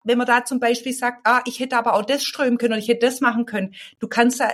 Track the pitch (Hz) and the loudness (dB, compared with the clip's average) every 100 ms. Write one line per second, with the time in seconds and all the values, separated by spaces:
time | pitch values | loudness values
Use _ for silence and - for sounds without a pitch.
0 | 220 240 247 240 247 254 240 240 262 254 | -2 0 2 2 2 -2 0 0 -4 -4
1 | 247 247 220 247 247 247 254 247 233 202 | -4 0 2 2 0 -6 -2 0 2 0
2 | 208 277 - - 262 240 233 220 214 233 | 0 -2 -2 -2 0 2 0 -2 0 2
3 | 247 262 254 226 233 208 190 - - _ | 2 2 0 0 -4 -4 -6 -10 -20 _
4 | - 226 240 247 226 | -4 2 2 2 -2